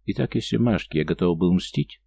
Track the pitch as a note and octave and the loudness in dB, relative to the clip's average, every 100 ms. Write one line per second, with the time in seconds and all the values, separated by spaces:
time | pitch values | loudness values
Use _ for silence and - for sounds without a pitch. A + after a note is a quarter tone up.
0 | - - C3 - - - A#2+ F#2 - D#2 | -6 -4 -2 -2 -2 0 2 0 -2 -2
1 | D2+ E2 F2+ E2 F2+ F2+ - - C#3+ - | -2 0 0 2 2 2 0 -4 -4 -8